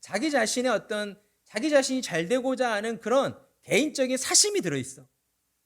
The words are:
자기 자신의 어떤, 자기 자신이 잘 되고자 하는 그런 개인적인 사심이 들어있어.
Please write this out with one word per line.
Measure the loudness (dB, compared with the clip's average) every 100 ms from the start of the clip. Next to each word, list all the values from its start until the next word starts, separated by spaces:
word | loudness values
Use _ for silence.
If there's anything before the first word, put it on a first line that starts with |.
자기 | -8 -4 0
자신의 | 0 0 0 0
어떤, | -2 -2 -6 -6 -10 _ _
자기 | _ -4 2
자신이 | 4 4 -2
잘 | -2 -2 0
되고자 | 0 0 0 0
하는 | -2 -4 -6
그런 | 0 2 0 -4 _ _
개인적인 | 0 2 2 0 0 -2
사심이 | 2 2 4 0
들어있어. | -2 -2 -4 -12 -20 _ _ _ _ _